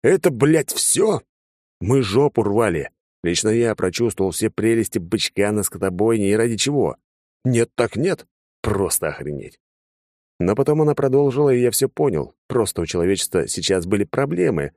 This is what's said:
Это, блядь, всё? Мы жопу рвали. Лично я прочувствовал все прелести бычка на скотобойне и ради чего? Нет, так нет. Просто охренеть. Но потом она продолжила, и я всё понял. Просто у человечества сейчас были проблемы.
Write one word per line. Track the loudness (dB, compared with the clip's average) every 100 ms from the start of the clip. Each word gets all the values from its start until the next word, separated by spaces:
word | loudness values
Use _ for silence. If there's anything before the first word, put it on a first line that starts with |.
Это, | 2 2 2
блядь, | 2 4 4 0
всё? | -4 -2 2 2 0 _ _ _ _ _ _
Мы | 0 0
жопу | 2 2 2 2
рвали. | 0 2 0 -2 -6 _ _ _
Лично | -4 -2 0
я | 2 0
прочувствовал | 0 -4 0 -4 0 -4
все | -2 -4
прелести | 0 0 0 0 -4
бычка | -4 -4 -4 -2 0
на | 0
скотобойне | -4 -4 -4 0 0 2 2
и |
ради | 2 0
чего? | -2 -2 0 0 -4 _ _ _ _
Нет, | 0 0 0
так | -2 -2 0
нет. | -2 -4 -10 _ _ _
Просто | -4 -2 -2 -2 -4
охренеть. | -6 -10 -10 -12 _ _ _ _ _ _ _ _ _
Но | 0
потом | 2 2 2
она | 2
продолжила, | 2 2 4 2 2 2
и | 4
я | 2
всё | 0 -2
понял. | 0 0 0 -6 _ _
Просто | -2 -2 -4
у |
человечества | -4 -2 0 0 0 -2 -2
сейчас | -4 -2 -2
были | 0 -2
проблемы. | -2 -2 -2 0 0 0 -6